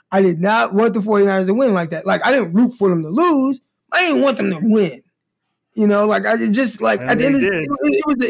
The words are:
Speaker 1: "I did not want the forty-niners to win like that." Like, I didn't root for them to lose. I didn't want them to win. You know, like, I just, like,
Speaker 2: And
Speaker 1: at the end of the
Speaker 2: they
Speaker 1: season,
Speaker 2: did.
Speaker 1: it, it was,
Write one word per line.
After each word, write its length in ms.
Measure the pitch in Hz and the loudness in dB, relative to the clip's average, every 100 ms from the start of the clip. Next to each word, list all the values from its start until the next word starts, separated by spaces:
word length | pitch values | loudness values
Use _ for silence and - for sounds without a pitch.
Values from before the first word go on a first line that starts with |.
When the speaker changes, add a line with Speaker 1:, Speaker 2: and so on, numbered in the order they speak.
| - | -4
Speaker 1:
"I 100 | 196 | 2
did 200 | 190 165 | 2 2
not 320 | 190 226 233 | 0 0 0
want 200 | 196 226 | 0 0
the 80 | 226 | 0
forty-niners 460 | 208 208 196 190 185 | 0 2 2 2 0
to 60 | |
win 200 | 214 262 | 0 2
like 180 | 185 165 | 0 -2
that." 140 | 165 175 | -6 -2
Like, 200 | 190 220 | -2 0
I 60 | |
didn't 220 | 269 170 | 0 0
root 180 | 185 247 | 2 0
for 160 | - 196 | 2 0
them 140 | 170 | 0
to 60 | 156 | -2
lose. 520 | 226 359 285 269 262 _ _ - | 0 2 2 0 -4 _ _ -6
I 100 | 339 | -2
didn't 220 | 349 262 | 0 2
want 140 | 277 240 | 0 0
them 140 | 202 | -4
to 80 | 165 | -2
win. 420 | 214 214 180 123 _ _ _ _ _ _ _ | 0 2 0 -4 _ _ _ _ _ _ _
You 140 | 220 208 | -2 2
know, 180 | 202 214 | 2 2
like, 200 | 196 202 | 0 0
I 120 | 226 226 | -2 0
just, 320 | 214 247 - | 0 0 -2
like, 200 | 220 208 | -2 -2
Speaker 2:
And 100 | - | -2
Speaker 1:
at 60 | 233 | 0
the 60 | 269 | 0
end 100 | 277 | 0
of 60 | |
the 60 | 202 | 0
Speaker 2:
they 100 | 190 | -2
Speaker 1:
season, 180 | 277 277 | -4 -2
Speaker 2:
did. 100 | 294 | -2
Speaker 1:
it, 40 | 392 | -2
it 60 | 302 | -2
was, 200 | 254 | -2